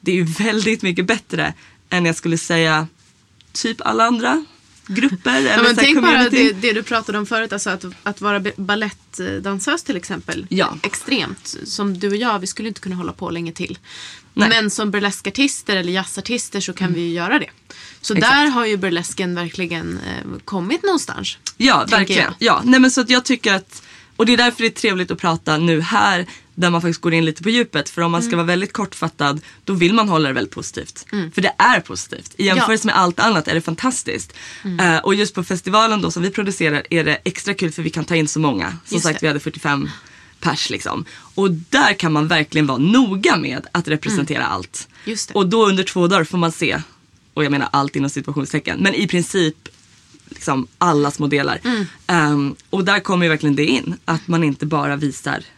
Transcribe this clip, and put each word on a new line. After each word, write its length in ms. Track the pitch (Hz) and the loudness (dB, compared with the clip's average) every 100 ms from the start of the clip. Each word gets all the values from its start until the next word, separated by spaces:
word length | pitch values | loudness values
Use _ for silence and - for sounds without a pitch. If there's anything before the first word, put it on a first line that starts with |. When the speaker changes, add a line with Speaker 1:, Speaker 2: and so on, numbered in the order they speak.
Speaker 1:
det 100 | - | 0
är 40 | 185 | 0
ju 80 | |
väldigt 580 | 165 160 214 214 214 226 | 0 0 0 2 0 0
mycket 240 | 190 175 180 | 0 -2 0
bättre 480 | 226 - 165 151 160 - _ _ | -2 -2 -4 -4 -6 -18 _ _
än 160 | 180 170 | 0 0
jag 100 | 160 | 0
skulle 220 | 170 165 | -2 -2
säga 500 | - 165 160 156 160 _ _ _ _ _ _ | 0 2 2 2 -2 _ _ _ _ _ _
typ 240 | - 233 226 | -6 -6 -4
alla 240 | - 220 226 | -2 2 2
andra 400 | 240 240 294 302 _ _ _ - | 2 2 0 -2 _ _ _ -6
grupper 500 | 196 269 190 - 262 | 0 0 0 0 2
eller 120 | 269 | 4
Speaker 2:
Ja, 60 | 214 | 4
men 180 | 240 233 | 4 4
Speaker 1:
så 60 | |
här 60 | 277 | 4
Speaker 2:
tänk 140 | 302 | 6
bara 100 | 339 | 6
Speaker 1:
community. 420 | 285 247 262 226 | 6 4 6 4
Speaker 2:
det, 140 | 196 233 | 4 0
det 60 | |
du 100 | 214 | 0
pratade 340 | 220 226 220 214 | 0 -2 -2 -4
om 80 | 202 | -2
förut, 280 | 226 226 | -2 -2
alltså 160 | 202 208 | -4 -4
att, 160 | 180 180 185 | -6 -8 -10
att 180 | - 208 | -8 -4
vara 180 | 202 202 | -2 0
be-, 120 | 196 - 190 208 214 - _ - | -2 -6 -4 -2 -2 -8 _ -10
ballettdansös 680 | 185 196 196 196 - 320 | -8 -6 -4 -4 -2 -4
till 120 | - 220 | -2 -6
exempel. 480 | - 185 - 175 185 | -6 -10 -6 -8 -4
Speaker 1:
Ja. 280 | 185 185 156 | 0 0 -2
Speaker 2:
Extremt. 720 | 202 - - 247 165 190 - - | -6 -6 -4 -2 -2 -8 -12 -14
Som 360 | - - 202 180 | -10 -4 -4 -2
du 80 | 202 | -2
och 80 | 208 | -2
jag, 240 | 240 208 | -2 -2
vi 80 | 190 | -4
skulle 200 | - 214 | -8 -10
inte 140 | 196 | -8
kunna 140 | 190 185 | -8 -6
hålla 160 | 175 | -8
på 180 | 185 175 | -8 -8
länge 220 | 170 170 | -6 -8
till. 260 | 165 175 185 - - - - - | -8 -8 -10 -16 -18 -18 -20 -12
Speaker 1:
Nej. 160 | - 208 | 0 4
Speaker 2:
Men 200 | 226 214 | 4 2
som 220 | 202 214 | 0 -2
burleskartister 840 | 202 202 196 - 196 277 - - 196 | 0 -2 -4 -8 0 0 0 -2 -2
eller 160 | 175 | 0
jazzartister 680 | 180 185 - - 233 - 202 | -2 -4 -8 -6 -6 -4 -6
så 120 | 185 | -6
kan 140 | 180 185 | -4 -2
Speaker 1:
Mm. 120 | 170 | 0
Speaker 2:
vi 20 | 170 | -2
ju 60 | |
göra 260 | 170 175 285 | -4 0 0
det. 100 | - - _ - - - | -2 -14 _ -20 -20 -12
Så 120 | - | -2
Speaker 1:
Exakt. 200 | 196 220 277 | 2 4 6
Speaker 2:
där 120 | 294 | 4
har 160 | 247 226 | 2 0
ju 120 | 208 | 0
burlesken 580 | 190 170 170 - 185 175 | 0 -2 -4 -6 -4 -4
verkligen, 640 | 170 - 175 170 170 170 - | -6 -6 -6 -4 -6 -8 -8
eh, 320 | - - - - | -10 -10 -12 -8
kommit 380 | 196 175 330 | -6 -2 -2
någonstans, 540 | 403 359 - - 196 - - - | 0 0 -2 -8 -8 -8 -12 0
Speaker 1:
Ja, 220 | 254 190 | 4 4
Speaker 2:
tänker 180 | 110 220 | 4 2
Speaker 1:
verkligen. 240 | 190 190 | 4 2
Speaker 2:
jag. 100 | - - | 0 0
Speaker 1:
Ja, 220 | 226 - | 2 2
nej, 160 | 240 254 | 6 6
men 120 | 254 | 6
så 100 | 254 | 4
att 80 | 240 | 2
jag 160 | 254 247 | 2 2
tycker 280 | 240 214 | -2 2
att, 300 | 190 - - - - - _ | 0 -2 -20 -20 -20 -20 _
och 100 | 220 | 4
det 80 | |
är 40 | 240 | 6
därför 240 | 240 240 | 4 2
det 40 | 226 | -2
är 20 | |
trevligt 420 | 226 220 185 180 | 0 -2 0 -2
att 60 | 170 | -2
prata 380 | 180 165 - 156 | 0 0 0 2
nu 240 | 170 160 | 4 2
här, 440 | 170 214 208 180 180 - _ - | 2 2 4 2 -2 -12 _ -2
där 140 | 175 | 2
man 120 | 170 | 2
faktiskt 200 | 170 165 | 0 -2
går 120 | 175 | 0
in 120 | 165 160 | 2 2
lite 180 | 156 | 0
på 60 | 175 | 0
djupet. 400 | 233 233 156 139 | 0 0 -2 -4
För 120 | - | -2
om 100 | 170 | 0
man 100 | 170 | 0
ska 60 | 233 | 0
Speaker 2:
Mm. 100 | 170 | -2
Speaker 1:
vara 100 | 170 | 0
väldigt 260 | 180 196 | 0 -2
kortfattad, 680 | - 190 - 165 - 143 147 - - | -6 -8 -6 -8 -2 -2 -2 -8 -16
då 100 | - | -6
vill 200 | 196 170 | 2 2
man 160 | 220 214 | 4 2
hålla 180 | 165 147 | 2 2
det 60 | |
väldigt 200 | 131 107 | 0 -4
positivt. 520 | - 160 - 71 - - | -8 -10 -10 -12 -16 -8
Speaker 2:
Mm. 200 | 208 165 | -6 -4
Speaker 1:
För 100 | - | -2
det 120 | 190 - | -2 2
är 220 | 196 233 | 4 4
positivt. 540 | - - - - - - | 0 -10 -10 -12 -16 -2
I 100 | 196 | 0
Speaker 2:
Ja. 80 | 185 | 2
Speaker 1:
jämförelse 320 | 220 220 220 | 2 2 2
med 100 | - | 4
allt 220 | 180 175 | 2 4
annat 280 | 220 196 - | 2 2 2
är 60 | 165 | -2
det 60 | |
fantastiskt. 720 | 165 160 254 254 - - - - - - | -2 -2 -2 -2 -4 -6 -8 -16 -20 -12
Speaker 2:
Mm. 160 | 196 175 180 160 | -8 0 2 2
Speaker 1:
Eh, 40 | |
och 160 | - 196 | 2 2
just 200 | 208 - | 0 -2
på 80 | |
festivalen 580 | 175 180 - 208 226 214 | -4 -4 0 2 4 2
då, 100 | 170 | 0
som 120 | 165 | -2
vi 60 | 180 | -2
producerar, 520 | 196 196 196 160 147 - | -2 -4 0 0 0 0
är 140 | 170 | 0
det 120 | 151 151 - | 2 0 -2
extra 280 | - - | -6 -6
kul 180 | 202 175 | -2 -2
för 100 | 156 | -2
vi 60 | 160 | -6
kan 160 | 170 165 | -4 -2
ta 100 | 170 | 0
in 120 | 151 | 0
så 120 | - | 0
många. 280 | 156 113 85 165 - | 0 0 -4 -8 -4
Som 100 | 190 | -2
Speaker 2:
Just 80 | |
Speaker 1:
sagt, 160 | 165 151 | 0 0
Speaker 2:
det. 40 | |
Speaker 1:
vi 40 | 160 | 0
hade 120 | 147 | -2
fyrtiofem 500 | 156 - 151 143 143 - - - - _ | -4 -6 -2 -2 -2 -10 -20 -20 -20 _
pers, 300 | 170 147 - | -4 -2 -4
liksom. 360 | 117 - - 165 - - - | -6 -6 -6 -8 -14 -12 -2
Och 160 | 196 | 0
där 420 | 165 170 262 294 | 0 0 2 2
kan 180 | 202 170 | 2 0
man 140 | 151 156 | 2 2
verkligen 400 | 170 151 160 147 | 2 2 0 0
vara 100 | 127 | 2
noga 600 | 151 240 247 190 226 208 | 4 6 4 2 2 2
med 280 | 139 123 - | 0 -6 -6
att 160 | 175 165 | -6 -2
representera 520 | 151 226 202 143 135 | -2 -2 -2 -2 -2
Speaker 2:
Mm. 80 | 127 | -2
Speaker 1:
allt. 360 | 92 90 - - - - | -4 -6 -12 -16 -14 -8
Speaker 2:
Just 220 | 214 - | -6 -4
det. 60 | |
Speaker 1:
Och 140 | 202 190 | 0 2
då 200 | 220 214 | 4 4
under 140 | 196 | 4
två 240 | 190 - 175 | 0 0 2
dagar 160 | 190 | 2
får 140 | 160 185 | 0 0
man 140 | 170 | 0
se, 300 | 160 156 151 156 _ _ _ _ | 0 -2 -2 -6 _ _ _ _
och 100 | - | -2
jag 80 | 147 | 0
menar 180 | 143 135 | 0 0
allt 240 | 139 139 143 | 0 0 -2
inom 140 | 139 | -4
situationstecken, 680 | 143 135 151 139 151 - - | -4 -6 -6 -4 -4 -4 0
men 140 | 190 | 0
i 140 | 147 190 | 2 0
princip 480 | 180 170 196 160 156 - _ _ _ _ - - | 0 0 0 0 -2 -18 _ _ _ _ -20 -20
liksom 380 | - - 135 123 _ | -12 -4 -4 -4 _
alla 340 | 175 147 143 | 2 4 2
små 160 | - 147 | 0 0
delar. 320 | 139 143 - | 0 0 -2
Speaker 2:
Mm. 220 | 240 233 180 - - | -2 -2 -4 -8 -2
Speaker 1:
Ehm, 480 | 175 151 147 139 143 - | 2 2 2 0 -6 -6
och 160 | 190 185 | -2 2
där 140 | 202 | 0
kommer 260 | 196 185 170 | 2 2 2
ju 40 | |
verkligen 260 | 156 151 139 | 2 0 2
det 100 | 151 | 2
in, 300 | 135 - 175 - | 0 -2 -8 -4
att 220 | 165 - | -4 0
man 160 | 165 | 0
inte 220 | 156 135 156 | 0 0 -2
bara 300 | 151 143 143 | -2 -2 -2
visar 480 | 147 131 - 139 - | -2 -4 -6 -6 -8